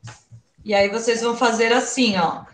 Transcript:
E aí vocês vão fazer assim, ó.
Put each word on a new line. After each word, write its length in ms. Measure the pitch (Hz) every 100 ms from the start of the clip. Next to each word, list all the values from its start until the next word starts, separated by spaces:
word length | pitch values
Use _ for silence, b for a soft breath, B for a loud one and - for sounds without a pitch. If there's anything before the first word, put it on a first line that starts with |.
| 117 - _ - _ _
E 100 | 214
aí 140 | 196 202
vocês 320 | 220 226 233
vão 160 | 233 233
fazer 340 | 240 220 226
assim, 460 | 247 254 269 233 185
ó. 300 | 165 - -